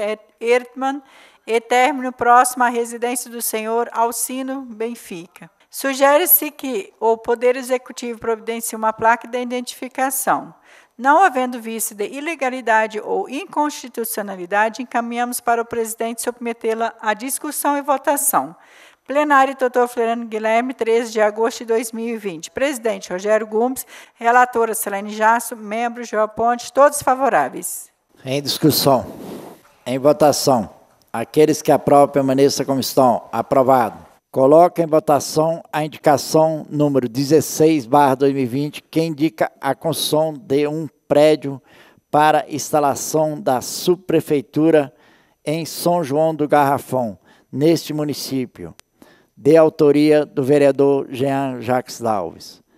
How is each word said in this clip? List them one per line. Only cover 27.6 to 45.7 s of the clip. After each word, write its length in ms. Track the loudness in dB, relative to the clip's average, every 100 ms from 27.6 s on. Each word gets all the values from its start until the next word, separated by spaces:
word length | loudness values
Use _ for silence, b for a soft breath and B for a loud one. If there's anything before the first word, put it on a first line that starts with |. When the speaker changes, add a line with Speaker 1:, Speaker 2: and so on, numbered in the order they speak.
| -10 -12 -16 _ _ _
Speaker 2:
Em 180 | -6 -4
discussão. 640 | -4 0 2 4 2 2 0 -12 -16 -16 -18 -20 _ _ -8
Em 140 | 0
votação. 720 | 2 4 4 4 2 0 -2 -12 _ _ _
Aqueles 480 | -10 -2 2 4 2
que 100 | 2
aprovam, 360 | 2 4 4 6
permaneçam 580 | 2 0 2 2 2 -4
como 140 | -4
estão. 500 | -2 2 2 2 -4
Aprovado. 720 | -6 0 2 4 4 2 -4 -20 _ _
Coloco 500 | 0 6 8 6 2
em 60 | 0
votação 760 | 0 2 0 0 -2 -2 -4 -6
a 140 | -6 -6
indicação 800 | -2 2 2 2 2 2 0 -6
número 400 | 0 2 2 0
dezesseis 800 | -4 2 2 2 2 2 2 2
barra 300 | 4 4 4
dois 180 | 0
mil 80 | 0
e 40 | -4
vinte, 340 | -4 -6 -10
que 200 | -6 -2
indica 500 | -2 -2 -2 -2 -4 -2
a 140 | -6 -4
construção 580 | -4 -4 -2 0 0
de 340 | -4 -4 -2 0
um 220 | -4 -8 -14 _
prédio 540 | 4 4 4 -2 -10 b b b b _
para 340 | 2 4 2 -2
instalação 920 | -8 -2 0 0 -2 -4 -2 -2 -2
da 220 | -2 -2
subprefeitura 1300 | -4 -4 -2 -2 0 -2 0 -4 -2 0 4 4 2 b b b b b -6
em 180 | -6
São 400 | -8